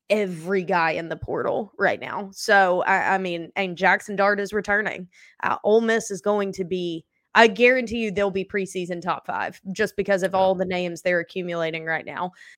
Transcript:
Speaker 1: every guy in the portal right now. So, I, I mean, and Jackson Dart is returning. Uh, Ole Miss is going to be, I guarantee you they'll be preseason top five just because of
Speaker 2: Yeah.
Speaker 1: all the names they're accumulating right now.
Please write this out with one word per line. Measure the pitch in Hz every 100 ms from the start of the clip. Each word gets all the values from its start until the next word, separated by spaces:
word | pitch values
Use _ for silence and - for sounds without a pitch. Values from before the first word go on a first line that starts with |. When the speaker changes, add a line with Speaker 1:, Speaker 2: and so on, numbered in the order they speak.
| -
Speaker 1:
every | 214 202 170 165 196
guy | 175 180 165
in | 165 165
the | 156
portal | - 156 - 269 208 -
right | 190 104
now. | 117 113 196
So, | 196 - 202 190 180
I, | - 190 107
I | 190
mean, | 190 170 165 -
and | 190 175
Jackson | 180 196 - 196
Dart | 196 202
is | 196
returning. | 208 196 202 208 - 180 _ - -
Uh, | - -
Ole | 196 220
Miss | 226 226 220
is | 190
going | 208 208 196
to | 190
be, | 175 185 175 165 - _ _
I | 202 233
guarantee | 190 240 262 233 233
you | 220
they'll | 190 202
be | 190
preseason | 190 208 190 185 175 180
top | 175 156
five | - - 98 - 190
just | 185 208 -
because | 196 196
of | 185
Speaker 2:
Yeah. | 190
Speaker 1:
all | 190
the | 185 185
names | 180 180 170
they're | 185 175
accumulating | 170 190 175 170 165 160 160
right | 160
now. | - 143 180 - -